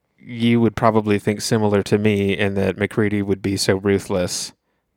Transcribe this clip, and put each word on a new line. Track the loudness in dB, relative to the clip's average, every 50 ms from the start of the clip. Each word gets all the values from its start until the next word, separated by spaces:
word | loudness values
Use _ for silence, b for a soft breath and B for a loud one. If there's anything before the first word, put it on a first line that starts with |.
| _ _ _ _
you | -20 -16 -8 -2 2 2 4 4
would | 4 2 0
probably | 2 2 2 2 2 2 2 0 0
think | 0 -2 -4 -4
similar | -2 -2 -2 0 2 2 2 2 2
to | 2 0 0
me | 2 2 2 2 0 0 0
in | 0 -2 -2 -2
that | -2 -2 -2 -2
MacReady | -2 -4 -2 0 -2 0 0 0 -2 0
would | -2 -2 -2 -2
be | -4 -2
so | -2 0 0 0
ruthless | 0 2 2 0 0 0 -2 -4 -2 -2 -2 -4 -8 -10 -10 -14 _ _ _ _ _ _ _ _